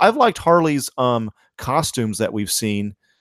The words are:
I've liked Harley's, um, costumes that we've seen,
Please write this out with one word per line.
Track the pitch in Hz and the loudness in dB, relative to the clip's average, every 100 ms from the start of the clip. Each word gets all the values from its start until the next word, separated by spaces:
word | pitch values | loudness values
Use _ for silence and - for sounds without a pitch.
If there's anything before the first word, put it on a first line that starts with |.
I've | 190 262 | 2 4
liked | 240 - | 2 2
Harley's, | - 170 160 147 - - | 2 4 2 0 -4 -2
um, | 127 117 110 - _ - | 0 0 -2 -12 _ -12
costumes | - 143 151 - 110 104 | -4 -2 -2 -2 -2 -2
that | 107 | -2
we've | 107 101 | -2 -4
seen, | - 110 104 104 101 _ _ | -2 -2 -2 -4 -10 _ _